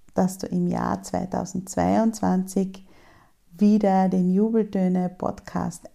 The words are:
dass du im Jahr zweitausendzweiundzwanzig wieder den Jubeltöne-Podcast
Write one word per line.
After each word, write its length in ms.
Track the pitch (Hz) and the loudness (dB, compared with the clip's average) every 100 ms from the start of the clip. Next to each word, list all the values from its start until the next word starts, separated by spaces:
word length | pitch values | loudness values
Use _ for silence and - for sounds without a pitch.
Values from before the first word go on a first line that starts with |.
| - | -6
dass 240 | - 185 190 | 0 0 -2
du 80 | - | -4
im 200 | 180 175 | -2 -2
Jahr 360 | - - 190 | -2 -4 -4
zweitausendzweiundzwanzig 1800 | 190 180 185 185 180 185 185 - 175 196 226 220 185 185 185 - 190 - - - - - _ _ _ | -4 -6 -4 -4 -4 -8 -6 -2 2 2 0 0 0 0 0 -2 -4 -6 -20 -20 -20 -20 _ _ _
wieder 560 | 170 208 214 196 190 190 | 2 4 6 4 4 4
den 220 | 185 180 | 2 2
Jubeltöne-Podcast 1600 | 185 220 226 214 202 185 180 180 180 - - - 175 170 - - | 2 2 2 0 0 0 0 -2 -4 -6 -6 -8 -6 -6 -8 -18